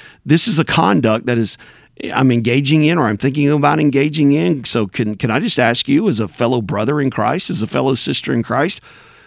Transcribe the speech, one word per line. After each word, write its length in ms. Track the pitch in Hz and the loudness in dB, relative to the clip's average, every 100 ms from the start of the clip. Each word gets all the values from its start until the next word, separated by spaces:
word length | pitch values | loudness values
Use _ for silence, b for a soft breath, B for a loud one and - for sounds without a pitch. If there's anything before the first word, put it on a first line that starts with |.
| B B - | B B 0
this 200 | 160 - | 2 2
is 120 | 160 | 0
a 60 | |
conduct 640 | - - 175 190 117 110 123 | 0 2 2 2 2 0 0
that 120 | 117 | 0
is 180 | 107 - b b b - - | -2 -6 b b b -12 -6
I'm 180 | - 135 | 0 2
engaging 520 | 120 113 127 139 156 | 2 2 0 2 2
in 140 | 151 170 | 2 2
or 80 | 120 | 0
I'm 120 | 104 | 0
thinking 300 | 151 147 143 | -2 0 0
about 280 | 147 143 151 | 2 2 2
engaging 540 | 151 135 151 151 143 | 2 2 0 2 2
in. 320 | 143 175 147 | 2 0 -2
So 220 | - 120 101 | -2 -4 -4
can, 280 | - 107 | -2 -4
can 160 | 104 113 | -2 -2
I 80 | 117 | -2
just 200 | 226 - | 0 2
ask 280 | 117 120 - | 2 0 0
you 200 | 147 214 | 2 2
as 120 | 117 | 0
a 60 | 190 | -4
fellow 340 | - 120 123 | -2 0 0
brother 380 | 101 101 110 147 | -2 -2 -2 -2
in 100 | 135 | -2
Christ, 380 | - 107 156 - | -2 -2 -2 -4
as 120 | 139 | -6
a 40 | 107 | -4
fellow 280 | 135 131 | -2 0
sister 380 | 131 - 135 - | 0 -2 -4 -2
in 100 | 120 | -2
Christ, 380 | 110 120 165 - b b b b | -2 -2 -2 -4 b b b b